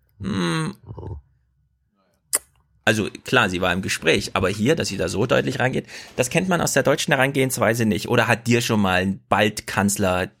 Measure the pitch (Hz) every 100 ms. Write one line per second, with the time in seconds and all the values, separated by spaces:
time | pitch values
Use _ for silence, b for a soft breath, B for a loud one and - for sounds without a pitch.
0 | _ _ 95 185 175 160 156 - - -
1 | 78 76 - _ _ _ _ _ _ _
2 | _ _ _ - - _ _ _ - 110
3 | 95 - - 127 104 90 90 90 98 -
4 | 160 120 - 101 92 101 113 165 104 98
5 | 90 98 117 135 135 127 127 143 - B
6 | B - 131 - 185 170 - - 135 147
7 | - 139 135 135 131 127 107 117 113 87
8 | - 120 113 113 - 120 120 110 98 92
9 | 95 95 - 101 107 107 - - 101 -
10 | 95 90 90 -